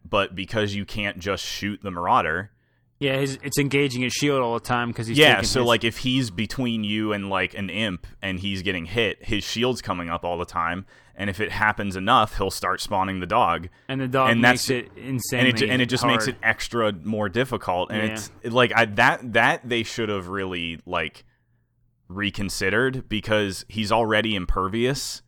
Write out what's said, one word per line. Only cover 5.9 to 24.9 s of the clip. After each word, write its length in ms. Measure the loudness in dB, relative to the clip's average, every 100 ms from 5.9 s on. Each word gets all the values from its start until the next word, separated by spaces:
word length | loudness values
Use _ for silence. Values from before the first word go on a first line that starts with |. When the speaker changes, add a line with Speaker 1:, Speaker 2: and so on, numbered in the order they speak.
| -2
Speaker 1:
he's 320 | 0 0 0
between 520 | -2 -4 -4 -2 -2
you 280 | -2 -2 0
and, 160 | -2 -2
like, 240 | 0 -2
an 140 | -2 -6
imp 360 | -4 -4 -4 -10 -8
and 180 | -6 -4
he's 220 | -4 -4
getting 240 | -2 -4 -2
hit, 380 | 0 0 -2
his 200 | -4 -4
shield's 360 | -2 0 0 0
coming 260 | -4 -4 -4
up 140 | -4
all 120 | -2 -4
the 60 | -4
time. 380 | -2 -2 -4 -8 -18 _
And 140 | -8 -6
if 120 | -4
it 100 | -4
happens 460 | 0 2 2 -2 -2
enough, 420 | 2 4 4 0
he'll 120 | -2
start 300 | -2 -2 -2
spawning 380 | -2 -2 0 -2
the 60 | 0
dog. 420 | 2 2 2 -4 -14 -8
Speaker 2:
And 120 | -6
the 60 | -2
dog 220 | 2 4
Speaker 1:
And 100 | 6
Speaker 2:
makes 260 | 6 4 2
Speaker 1:
that's 20 |
Speaker 2:
it 200 | -2 -4 -12
insanely 420 | -6 -6 -2 2
Speaker 1:
and 100 | 2
it 80 | 4
ju-, 60 | 2
and 120 | 2
it 40 | 2
just 200 | 2 2
makes 200 | 2 0
Speaker 2:
hard. 100 | 0
Speaker 1:
it 40 |
extra 480 | 0 0 -2 0 0
more 360 | 0 -4 -2 0
difficult. 640 | 0 0 -2 -2 -2 -2
And 120 | -2 -2
Speaker 2:
Yeah. 60 |
Speaker 1:
it's, 160 | -4 -10 -10
like, 280 | 0 4 4
I, 100 | 6 4
that, 460 | 4 4 4 0
that 360 | 4 4 2 -2
they 140 | -2
should 240 | -2 -4 -2
have 180 | -2 -4
really, 520 | -4 -4 -4 -6 -8 -4
like, 380 | -4 -4 -8 -20 _ _ _ _ _ _ _ -12
reconsidered, 1000 | -4 -4 -2 -4 -2 0 2 0 -2 -4
because 560 | -4 0 2 2 -4 -8
he's 240 | -4 0
already 420 | 2 4 2 2
impervious 880 | 0 0 0 0 0 0